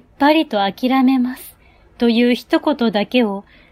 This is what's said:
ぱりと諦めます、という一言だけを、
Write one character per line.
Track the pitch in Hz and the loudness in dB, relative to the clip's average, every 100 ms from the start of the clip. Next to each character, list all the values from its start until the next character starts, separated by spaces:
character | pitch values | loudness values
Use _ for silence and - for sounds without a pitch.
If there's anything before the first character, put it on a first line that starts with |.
| _ - | _ 0
ぱ | 277 | 2
り | 311 302 | 2 0
と | 202 | -2
諦 | 196 - 254 269 | -4 -2 -2 2
め | 254 269 | 2 2
ま | 247 254 | -2 -8
す、 | - - _ _ _ - | -16 -20 _ _ _ -2
と | 233 | 0
い | 226 240 | 2 2
う | |
一 | 247 - 320 | 0 -2 -2
言 | 311 294 226 | 0 -2 -2
だ | 208 208 | -2 -2
け | 247 214 | 0 0
を、 | 196 - _ _ | -4 -12 _ _